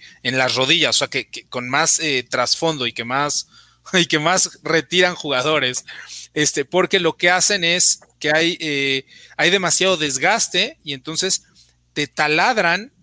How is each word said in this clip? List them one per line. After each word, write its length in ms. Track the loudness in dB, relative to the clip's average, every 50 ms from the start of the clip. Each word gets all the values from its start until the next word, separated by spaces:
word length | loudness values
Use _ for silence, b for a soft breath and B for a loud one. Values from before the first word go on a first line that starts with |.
| B B B B
en 140 | B -4 0
las 200 | 0 0 0 0
rodillas, 400 | 0 0 2 2 2 2 2 0
o 20 | 0
sea, 100 | -2 -2
que, 220 | -4 -6 -8 -8
que 180 | -14 -18 -16 _
con 220 | -10 -10 -6 -4
más, 280 | -2 0 2 2 0 0
eh, 260 | 0 0 -2 -2 -2 -2
trasfondo 580 | -2 -2 0 0 -2 -2 -2 -2 -2 -2 -4
y 60 | -6
que 120 | -6 -6 -6
más, 440 | -4 -2 -2 -2 -2 -4 -6 -6 b b b b b b b b
<laughs> 80 | -2 0
y 100 | 0 0
que 140 | 2 0 0
más 400 | 2 2 2 2 0 0 -4 -6
retiran 520 | -4 -2 -2 -2 0 0 0 2 2 2 0
jugadores, 720 | -2 -6 -4 -2 0 0 0 0 0 0 -2 -4 -6 -10 B B B B B B B B B B
este, 320 | -2 0 0 0 -2 -2
porque 340 | 0 0 0 2 2 2 0
lo 160 | 0 0 -2
que 140 | 0 2 2
hacen 340 | 2 4 2 2 0 0 0
es 360 | 0 2 2 2 2 2 0 -6 -18 _ -6
que 120 | -2 0
hay, 280 | 2 2 2 0 0 -2
eh, 460 | -4 -4 -2 -2 0 0 -2 -2 -4 B B B B B B B
hay 100 | 2 2
demasiado 480 | 2 2 2 2 2 2 2 2 2
desgaste 840 | 0 0 -2 -2 0 0 2 2 2 0 0 0 -2 -2 -2 -6 _ -12
y 80 | -10
entonces 520 | -10 -10 -10 -6 -4 -4 -2 -2 -2 -4 -6 b b b b b b b b _ -6
te 120 | -4 -4
taladran 840 | -4 _ -2 0 2 2 2 2 2 2 2 2 0 0 -2 -4 -8 _ _